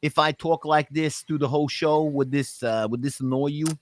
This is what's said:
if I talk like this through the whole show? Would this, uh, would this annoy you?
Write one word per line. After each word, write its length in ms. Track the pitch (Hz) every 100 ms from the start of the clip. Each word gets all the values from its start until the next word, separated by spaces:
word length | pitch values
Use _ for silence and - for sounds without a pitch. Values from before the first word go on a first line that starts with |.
if 160 | 151 -
I 140 | 156
talk 340 | 151 165 165 151
like 240 | 151 147
this 320 | 147 156 -
through 180 | - 151
the 80 | 139
whole 200 | 147 147
show? 360 | - 160 151
Would 280 | 156 139 131
this, 320 | 143 135 -
uh, 240 | 120 110 107
would 120 | 120
this 180 | 135 135
annoy 280 | 131 131 143
you? 200 | 147 156 156